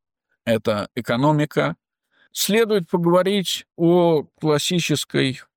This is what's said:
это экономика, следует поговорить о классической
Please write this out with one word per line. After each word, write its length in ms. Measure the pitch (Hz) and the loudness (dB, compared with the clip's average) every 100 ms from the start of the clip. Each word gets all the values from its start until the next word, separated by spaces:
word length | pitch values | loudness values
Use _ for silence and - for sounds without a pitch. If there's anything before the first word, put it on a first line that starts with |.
| _ _ _ _ | _ _ _ _
это 440 | - 110 117 104 - | -4 -2 -2 -4 -6
экономика, 840 | - 113 123 147 151 151 - 147 - _ _ _ _ _ | -8 -4 0 2 2 0 -2 -4 -6 _ _ _ _ _
следует 560 | - - 214 226 208 170 | -6 -2 0 2 0 0
поговорить 800 | 180 170 175 185 202 180 - - - | -2 2 2 2 -2 -4 -8 -10 -2
о 480 | 165 180 170 156 131 - | 2 4 4 2 -2 -6
классической 1000 | 156 147 - 180 - 147 - 139 135 131 - | -2 0 0 -2 -2 -4 -2 -2 -2 -4 -14